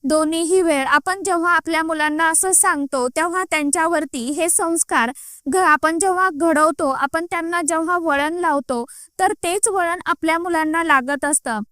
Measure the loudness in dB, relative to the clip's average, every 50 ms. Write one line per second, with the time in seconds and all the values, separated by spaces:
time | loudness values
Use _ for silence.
0 | 0 2 2 2 2 2 0 -2 0 2 2 2 4 4 2 2 2 2 2 2
1 | 2 0 -4 -2 -2 0 0 0 2 2 2 2 2 0 -2 -2 0 -2 -2 0
2 | 0 -2 0 2 0 2 2 2 0 2 2 4 4 2 2 0 -2 -4 -2 -2
3 | -2 -2 0 0 -2 0 0 -2 -2 -2 -2 -2 0 0 0 0 0 0 0 0
4 | -2 -4 -6 -8 -6 -4 -2 -2 -2 0 0 0 0 0 0 -2 -2 0 0 0
5 | 0 0 -4 -10 -16 -20 -20 -12 _ -2 0 2 4 4 2 4 2 0 0 2
6 | 0 0 2 2 0 0 0 0 2 2 4 4 4 2 2 0 -2 -2 0 -2
7 | -2 -2 -2 -4 -6 -4 -4 -4 -4 -2 -2 -2 -2 0 -2 -2 0 0 -2 0
8 | 0 0 0 0 0 -2 -2 -2 0 0 0 -2 -2 -4 -6 -6 -6 -10 -14 -20
9 | -20 -20 _ -2 0 0 0 _ -2 -2 -2 0 0 0 0 0 -2 -2 -2 -4
10 | -2 -4 -4 _ 0 0 0 0 -2 -2 -2 0 0 0 0 -2 2 2 2 2
11 | 2 0 -4 -2 -2 -2 -2 -2 _ -4 -6 -6 -6 _